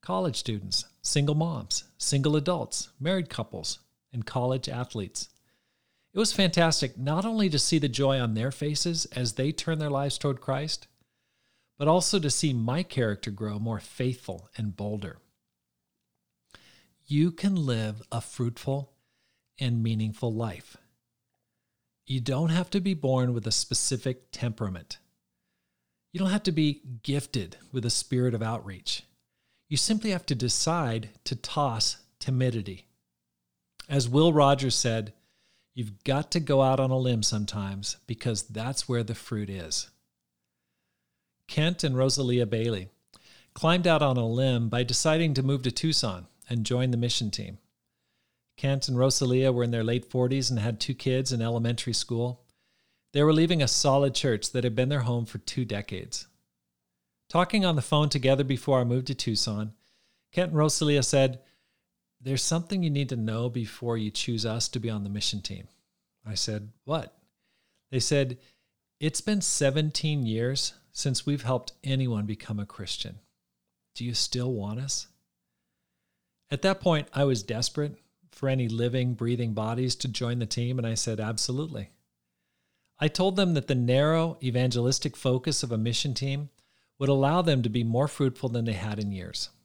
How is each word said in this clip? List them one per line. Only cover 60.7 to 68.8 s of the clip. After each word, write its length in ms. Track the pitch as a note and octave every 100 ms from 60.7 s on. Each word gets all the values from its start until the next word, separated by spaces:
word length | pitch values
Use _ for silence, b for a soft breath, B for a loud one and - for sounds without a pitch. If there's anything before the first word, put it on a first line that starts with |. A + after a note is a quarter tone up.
| - D3+ D3
said, 400 | B2+ C#3+ C3+ B2 b b b b b _ _ _
"There's 220 | B2 C3+
something 400 | - E3 E3+ F#3+
you 60 | E3+
need 200 | C#3+ C#3
to 60 | B2
know 340 | A2 A2 B2
before 480 | A#2+ A2 - A#2+ A#2
you 140 | G#2+
choose 340 | - - A2+ A2+
us 220 | A2+ -
to 100 | B2
be 100 | A2+
on 140 | G#2+
the 60 | G2+
mission 320 | G2+ - G#2
team." 260 | - G2 F#2+ _ _ _ _ _ G#2+
I 100 | G#2
said, 360 | - G#2+ G#2 _ -
"What?" 320 | D#3 - _ _ _ _ _ _ _ _
They 80 | C3
said, 400 | - C#3+ C3 B2 b b b b